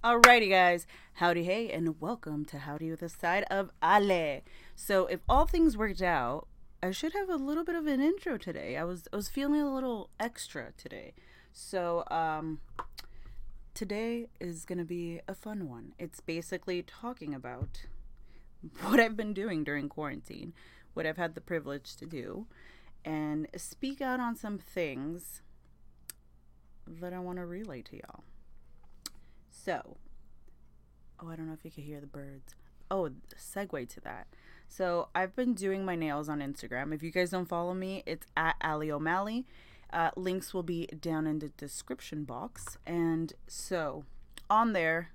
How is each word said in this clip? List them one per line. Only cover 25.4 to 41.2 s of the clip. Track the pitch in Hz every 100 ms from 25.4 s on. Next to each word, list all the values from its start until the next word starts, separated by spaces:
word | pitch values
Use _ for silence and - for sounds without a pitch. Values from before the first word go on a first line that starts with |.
| - - - - - - - - - - - - - - -
that | 165 180
I | 180
wanna | 180 180
relay | 170 175 220 131
to | - -
y'all. | - - - - - - - - - - - - - - - - -
So, | 165 - - - - - - - - - - - - - -
oh, | 165
I | 160
don't | 160
know |
if | 160
you | 165
can | 156
hear | 147 147
the | 143
birds. | 143 139 139 - - - - -
Oh, | 196 165 127 - -
segue | - - 202 151 123
to | -
that. | - - - - - - -
So, | - 185 175 -
I've | 170 185 196
been | 254
doing | 208 190 190
my | 190
nails | 170 156 143 151
on | 147
Instagram. | 139 143 110 123 143
If | 156
you | 160
guys | 185 180
don't | 185
follow | 175 170 175
me, | 185 185 190 -
it's | 165 -
at | - 160 -
Ali | 160 151 156
O'Malley. | 147 156 180 202 233 254 - - - -
Uh, | 170 165 -
links | 185 185 -
will | 185
be | 170 170 165
down | 160 165 160